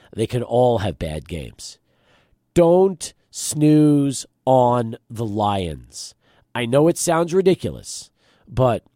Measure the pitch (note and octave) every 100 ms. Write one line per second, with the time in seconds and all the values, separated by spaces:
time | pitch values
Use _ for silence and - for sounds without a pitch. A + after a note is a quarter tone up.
0 | _ - A2+ B2 A2+ A#2 B2 A#2 G2 C#2
1 | E2 D2+ - E2+ A#1+ - - - _ _
2 | _ _ _ _ _ F3 E3+ F3+ F#3+ F3+
3 | - - _ - - D3 D3+ D3+ D3+ D3
4 | C#3 B2+ - _ - C3 B2 B2 A2+ A#2
5 | _ A#2 A2+ G#2 G#2 G2+ F2 C#2 A#1 -
6 | - - _ _ _ A#2 A#2+ C3+ D#3+ E3+
7 | F3 E3 E3+ F#3 F#3 F3 G2 B1 - -
8 | - _ _ _ _ A#2+ C3 G#2+ -